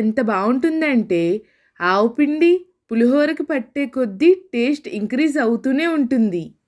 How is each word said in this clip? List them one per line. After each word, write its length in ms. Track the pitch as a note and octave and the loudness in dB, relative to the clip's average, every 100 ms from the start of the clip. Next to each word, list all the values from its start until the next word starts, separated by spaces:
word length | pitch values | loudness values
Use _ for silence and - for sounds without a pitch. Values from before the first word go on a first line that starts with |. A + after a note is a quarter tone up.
ఎంత 200 | A3 A3 | 0 0
బాగుంటుందంటే, 1000 | A3 G3 G3+ C4 D#4+ D#4+ D#4 B3+ G#3+ F3 E3+ G#3 - _ _ - F3+ | 0 0 0 0 0 0 0 0 0 0 0 -2 -6 _ _ -6 0
ఆవపిండి 580 | F#3+ - - D4 D4+ E4+ F4+ - _ - | 2 0 0 0 2 2 2 -2 _ -6
పులిహోరకి 560 | A3+ A#3+ C#4 D4 D#4 - | 0 2 2 0 -2 -4
పట్టే 340 | D4 - C#4+ C#4 | -6 -6 -6 -6
కొద్దీ 440 | C4 B3 F#3+ E4 F#4 - A#3+ | -4 -4 0 2 2 0 -2
టేస్ట్ 320 | A#3+ D4 - G#3 | -2 -2 -6 -8
ఇంక్రీజ్ 400 | G#3 B3+ D#4 D4 | -4 0 0 0
అవుతూనే 420 | A#3+ A#3 C4 C4+ E4 | 0 0 0 0 0
ఉంటుంది. 560 | D#4+ B3 C4 A3 F3 D#3 - | 0 0 2 0 -2 -8 -14